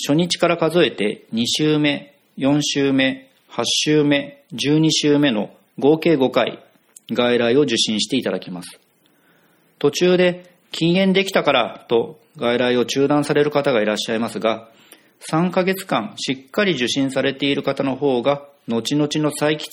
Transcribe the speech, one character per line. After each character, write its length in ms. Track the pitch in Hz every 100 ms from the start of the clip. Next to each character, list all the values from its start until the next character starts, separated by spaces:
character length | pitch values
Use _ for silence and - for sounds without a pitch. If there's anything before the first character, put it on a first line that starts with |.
| -
初 60 |
日 240 | 151 175 -
か 120 | 170
ら 80 | 170
数 260 | 160 175
え 80 | 131
て 340 | - 101 - -
二 160 | 113 120
週 320 | - 151 151
目、 360 | 147 143 - _ _ -
四 240 | 131 147
週 300 | 147 143 139
目、 400 | 135 131 131 - _ _
八 160 | - 113
週 380 | - 151 151
目、 400 | 147 143 139 - -
十 260 | 123 131 156
二 120 | 160
週 260 | - 151 143
目 120 | 147
の 200 | 107 95 - _ -
合 200 | 139 156
計 180 | 175 147
五 140 | 127
回、 320 | 127 107 - _ _ _ - -
外 260 | 120 120 120
来 180 | 117 131
を 40 |
受 160 | 135 110
診 240 | - 107
し 60 | -
て 100 | 131
い 60 |
た 80 | 104
だ 80 | 95
き 120 | -
ま 100 | 90
す。 160 | - - _ _ _ _ _ _ _ _ _ -
途 120 | 143
中 260 | - 180 180
で 340 | 180 175 - _ _
禁 220 | - 165
煙 200 | 180 190
で 100 | 190
き 80 | 196
た 120 | 185
か 100 | 147
ら 320 | 131 107 - -
と 320 | 117 - - _ -
外 220 | 120 120
来 200 | 123 123
を 80 | 117
中 220 | 135 139
断 160 | 147
さ 100 | 147
れ 100 | 147
る 80 | 147
方 200 | 143 143
が 100 | 120
い 40 | 107
ら 80 |
っ 40 | 104
し 140 | -
ゃ 40 | 113
い 40 |
ま 80 | 113
す 120 | 104
が、 300 | 110 107 - _ - - _ _
三 300 | - 160 180
ヶ 120 | 185
月 220 | 185 190 -
間 280 | 127 104 -
し 160 | -
っ 160 | 135 -
か 160 | - 202
り 80 |
受 160 | 139 117
診 200 | 139 135
さ 120 | 135
れ 120 | 135
て 120 | 131 139
い 100 | 143
る 80 |
方 200 | 139 135
の 120 | 139 131
方 260 | 143 123
が、 280 | 139 143 - _ -
後 280 | 117 113 147
々 120 | 151 156
の 160 | 151
再 240 | - 147 156
喫 140 | -